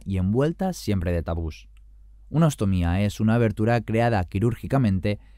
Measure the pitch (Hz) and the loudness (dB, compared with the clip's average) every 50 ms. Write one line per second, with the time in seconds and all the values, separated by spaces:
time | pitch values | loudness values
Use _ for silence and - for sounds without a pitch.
0 | - 98 95 92 92 95 107 131 143 160 170 - 190 185 170 - - 104 101 92 | -4 -4 -2 0 0 0 2 2 0 0 -2 -2 -4 -4 -4 -4 -4 -2 -2 0
1 | 85 87 87 85 78 - 85 85 82 78 - - - - - - - - - - | 0 0 -2 -2 -2 -4 -4 -4 -6 -6 -8 -12 -16 -20 -20 -20 -20 -20 -20 -20
2 | - - - - - - - 151 170 151 - - 107 98 95 87 87 85 87 98 | -20 -20 -20 -20 -12 -4 0 2 2 2 2 0 0 0 2 2 2 2 2 0
3 | 104 101 - - 110 110 113 120 117 110 107 - 107 113 120 117 107 - 107 113 | 0 -2 -2 0 0 2 2 2 2 0 0 0 0 0 0 0 0 -2 0 0
4 | 117 120 113 98 87 - - 95 110 123 - - - - - 135 123 104 95 90 | 2 2 2 0 0 -2 -2 0 0 0 0 -4 -4 -2 0 2 2 2 2 0
5 | - 104 101 - - - - | 0 -2 -2 -4 -8 -16 -20